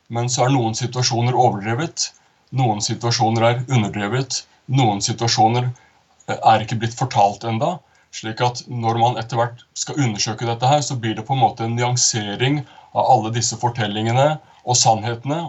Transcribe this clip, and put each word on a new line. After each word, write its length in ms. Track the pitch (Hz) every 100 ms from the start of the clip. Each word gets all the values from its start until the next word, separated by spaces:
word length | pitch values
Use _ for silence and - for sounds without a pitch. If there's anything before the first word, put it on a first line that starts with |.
| -
men 240 | 117 120
så 140 | - 127
er 100 | 139
noen 240 | 113 113
situasjoner 560 | 123 127 123 117 120 123
overdrevet, 800 | 123 98 101 120 170 - - _ _ _ - 127
noen 240 | 123 104
situasjoner 640 | - 113 120 117 113 113 117
er 100 | 120 127
underdrevet, 800 | 127 101 101 101 120 131 - - _ -
noen 300 | 131 120 101
situasjoner, 720 | 107 113 117 - 113 120 123 123 _ _ _ _ -
eh, 80 | -
er 240 | - 110
ikke 160 | 113 113
blitt 140 | 113
fortalt 500 | - 123 117 104 -
enda, 360 | 117 113 151 - _ _ _
slik 280 | - - - 123
at 180 | 123 -
når 300 | 120 110 113
man 140 | 117 113
etter 220 | 113 120
hvert 240 | 117 - -
skal 240 | - - 147
undersøke 480 | 127 101 - 110 117
dette 240 | 113 127
her, 140 | 147 143
så 100 | 131
blir 200 | 113 110
det 80 | 110
på 80 |
en 80 | 135
måte 240 | 117 - 113
en 80 | 117
nyansering 840 | 123 123 - 120 101 101 131 147 - - -
av 120 | 104 101
alle 260 | 131 110
disse 240 | 120 117 117
fortellingene 680 | 120 113 104 104 110 123 143 156 - _ -
og 120 | 120
sannhetene, 640 | - 110 110 117 135 160